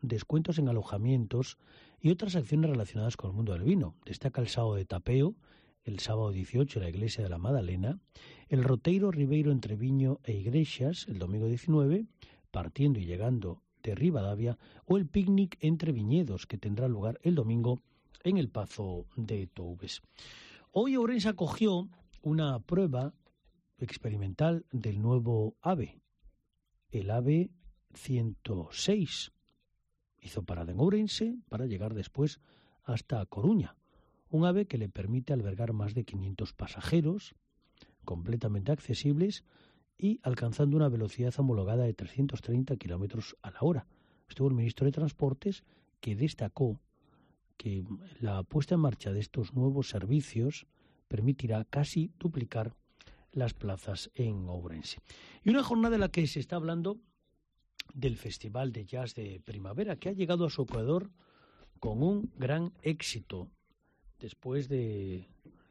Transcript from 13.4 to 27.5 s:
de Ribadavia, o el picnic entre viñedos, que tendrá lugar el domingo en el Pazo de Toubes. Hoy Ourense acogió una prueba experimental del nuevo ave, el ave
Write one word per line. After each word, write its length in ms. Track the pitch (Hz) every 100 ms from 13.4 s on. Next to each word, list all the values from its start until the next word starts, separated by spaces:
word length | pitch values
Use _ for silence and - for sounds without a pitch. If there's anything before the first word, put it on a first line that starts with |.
| 90 85 _ _
de 120 | -
Ribadavia, 640 | 98 170 139 98 104 117 120 - -
o 140 | - 196
el 80 | 160
picnic 500 | 202 185 196 185 -
entre 300 | 156 160 165
viñedos, 540 | 123 107 156 147 92 -
que 120 | 107
tendrá 280 | 104 104 131
lugar 320 | 110 107 120
el 120 | 165
domingo 460 | 165 110 117 117 123 - _ _ -
en 120 | 175 190
el 140 | 127
Pazo 560 | 110 98 - 98 87 87 -
de 300 | 107 104 92
Toubes. 560 | - 87 90 98 - - - - - - - _
Hoy 260 | 190 262 262
Ourense 340 | 233 247 202
acogió 580 | 190 160 - 220 175 190 - - -
una 400 | 151 156 151 123
prueba 540 | - 175 185 127 139 - _ _ _ _ _ -
experimental 880 | 120 - 113 104 98 90 156 165 -
del 300 | 127 110 101
nuevo 540 | 117 127 117 113 107 -
ave, 360 | 170 180 87 - _ _ - _ _ _ _ _ _
el 200 | 110 98
ave 380 | 117 127 160 185